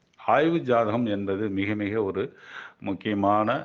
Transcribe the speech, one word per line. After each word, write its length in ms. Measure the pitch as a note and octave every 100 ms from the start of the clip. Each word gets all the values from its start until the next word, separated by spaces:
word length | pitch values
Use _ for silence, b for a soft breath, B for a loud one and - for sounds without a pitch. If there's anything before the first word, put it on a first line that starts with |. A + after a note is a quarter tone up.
| _ -
ஆய்வு 380 | - A#2+ D#3+ E3+
ஜாதகம் 460 | C3 A#2+ A2 A2+ A#2+
என்பது 380 | G2+ G2 G2 G#2+
மிக 260 | F#2+ G2+
மிக 280 | G#2+ G2+ A2
ஒரு 200 | G2+ F#2 A#2+ B B B B -
முக்கியமான 680 | F#2+ F2+ A2 G#2 G2 G#2 A2 C3